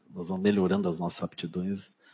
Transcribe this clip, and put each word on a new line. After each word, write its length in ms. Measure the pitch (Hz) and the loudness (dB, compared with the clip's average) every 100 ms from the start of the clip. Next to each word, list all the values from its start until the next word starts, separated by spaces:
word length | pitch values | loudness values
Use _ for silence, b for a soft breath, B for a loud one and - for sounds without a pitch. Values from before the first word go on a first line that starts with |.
| _ | _
Nós 180 | 90 85 | -10 -6
vamos 140 | 92 | 0
melhorando 460 | 101 101 92 98 92 | 4 4 4 4 0
as 120 | 82 | 0
nossas 220 | 87 - | -2 -4
aptidões 720 | - - 82 90 95 98 - _ b | -6 -6 -8 -4 -4 -4 -8 _ b